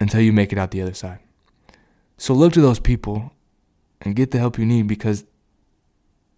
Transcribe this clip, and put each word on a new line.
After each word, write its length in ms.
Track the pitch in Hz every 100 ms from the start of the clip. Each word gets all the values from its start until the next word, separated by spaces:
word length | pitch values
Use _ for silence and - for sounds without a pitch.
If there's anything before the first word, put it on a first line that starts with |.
until 220 | 104 113
you 100 | 113
make 220 | 107 101
it 40 | 101
out 140 | 92
the 100 | 95
other 120 | 92
side. 260 | 90 92 92 _ _ _ _ _ _ _ _ _ _
So 160 | -
look 200 | 127 165
to 80 | 165
those 180 | 143 117
people 540 | - 120 - 104 123 - _ _ _ _ _ _
and 160 | 101 101
get 160 | 131
the 80 | 127
help 180 | 120 117
you 80 | 113
need, 220 | 117 104
because 380 | 104 113 104 - _ _ _ _ _ _ _ _ _ _